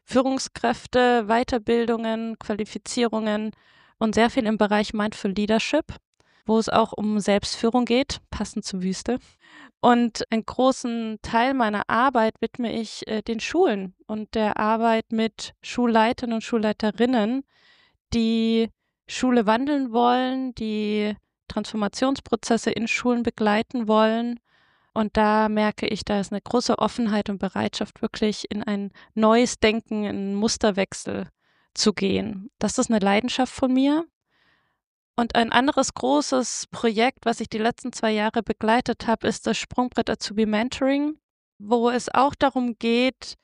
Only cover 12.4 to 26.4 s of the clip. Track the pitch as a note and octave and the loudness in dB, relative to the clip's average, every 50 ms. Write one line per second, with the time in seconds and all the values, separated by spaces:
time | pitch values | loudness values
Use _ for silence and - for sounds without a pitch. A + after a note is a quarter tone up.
12.4 | - A3+ - - B3 A3 - A3+ A3 G#3 - - - - A3 A3 G#3 - A3+ A3 | -6 -8 -6 -6 -6 -6 -4 -6 -8 -8 -10 -12 -8 -6 -6 -6 -4 -4 -6 -6
13.4 | - - - D#4+ F#4+ E4 G#3+ G3 F#3+ F#3 - _ _ - A3 G#3+ G#3+ - - A3+ | -6 -2 0 2 2 2 2 0 -4 -8 -12 _ _ -10 -8 -8 -8 -4 -2 0
14.4 | G#3+ G#3 - - G#3+ G#3+ A3+ A3 A3+ A#3 A3+ A3+ - _ A3+ A3 A3 A3+ - - | 0 0 0 0 0 2 2 2 2 2 2 2 0 _ -2 0 0 -2 -2 -6
15.4 | - - - _ - - - - A#3+ A#3+ A3 A3+ A3 A3+ B3+ - B3+ A#3 A3+ A3+ | -14 -16 -16 _ -18 -8 -2 0 2 4 4 4 4 2 0 -2 -4 -4 -4 -4
16.4 | - - - A3+ G#3 G#3+ G#3 - - G#3 G3+ - A#3 B3 C4 A#3 G3+ G#3+ B3 C4+ | -4 -2 -2 0 0 0 0 0 -2 -2 0 2 2 2 2 2 2 0 0 -4
17.4 | - _ _ _ _ _ _ _ _ _ _ _ _ _ - A#3 A3+ A3+ A3+ A3+ | -6 _ _ _ _ _ _ _ _ _ _ _ _ _ -2 0 2 2 2 2
18.4 | A3+ A3+ A3+ A3+ A3+ G#3+ - _ _ _ _ _ _ - - - - B3+ B3 A#3+ | 2 2 2 2 2 0 -4 _ _ _ _ _ _ -14 -6 -2 0 2 4 4
19.4 | G#3+ G3 G#3+ A#3 C4+ C#4 D4+ C#4+ C4+ A#3+ A3 A#3+ A#3+ A#3+ B3 B3+ B3+ B3+ C4 C4 | 4 4 2 2 2 0 0 0 -2 0 0 2 4 4 4 2 2 0 -2 -4
20.4 | C4 B3+ A#3+ - A3+ A3 G#3+ G#3+ G#3+ G#3 G#3 G#3 G#3 G#3 G#3+ - _ _ _ _ | -4 -6 -6 -6 -4 -4 -2 -2 -2 -2 0 -2 -2 -2 -4 -8 _ _ _ _
21.4 | _ - - A3 G#3 - - A3 G#3 G3+ - - C4 C4 C#4 - - - - - | _ -10 -6 -6 -6 -4 -4 -4 -2 -4 -2 0 0 0 0 -2 -2 -2 -4 -2
22.4 | - - A#3 A3 - A#3 - - A3+ A3 - - - B3 A#3+ A#3+ A#3 A#3+ - - | 0 0 0 0 0 -2 -2 -2 -2 -2 -2 -2 0 0 0 0 0 -2 -2 0
23.4 | A3+ G#3 G#3 G#3+ A#3 - - B3+ A3+ G#3 G#3+ G#3+ A3 A3 A3 A#3 A#3 A#3+ A#3+ A#3 | 2 2 2 2 0 -2 -4 -4 0 2 4 4 4 4 2 0 -2 -4 -6 -8
24.4 | _ _ _ _ _ _ _ _ _ _ - A3 A3 G#3 - A3 G#3+ G#3 G#3+ G#3+ | _ _ _ _ _ _ _ _ _ _ -4 -4 -2 0 2 2 2 4 4 4
25.4 | A3 G#3+ G#3+ G#3+ G#3+ G#3+ G#3 - A3+ - A3 F#3 - - G#3 G3+ G3 - G#3 G3 | 2 2 2 0 0 0 -2 -2 -4 -4 -4 -4 -4 -2 -2 -2 -2 -4 -6 -8